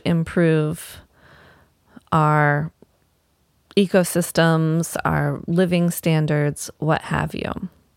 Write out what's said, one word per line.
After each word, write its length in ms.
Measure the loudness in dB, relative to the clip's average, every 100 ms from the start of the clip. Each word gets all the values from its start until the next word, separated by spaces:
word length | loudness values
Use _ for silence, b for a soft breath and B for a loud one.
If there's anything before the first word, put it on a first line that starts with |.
improve 920 | -2 -2 -2 0 2 2 -2 -6 -14 -20 b b b b b b b _ _ B -2
our 640 | 0 2 2 2 0 -4 -10 _ _ _ _ _ _ _ _ _ 0
ecosystems, 1200 | 2 2 2 0 0 2 4 4 2 0 -2 -4
our 360 | -2 0 -2 -4 -2
living 440 | 0 2 2 0
standards, 800 | 0 0 2 2 0 0 -4 -12 -6
what 240 | -2 -2
have 320 | -2 -4 -4
you. 340 | -6 -6 -8 -10 -14 _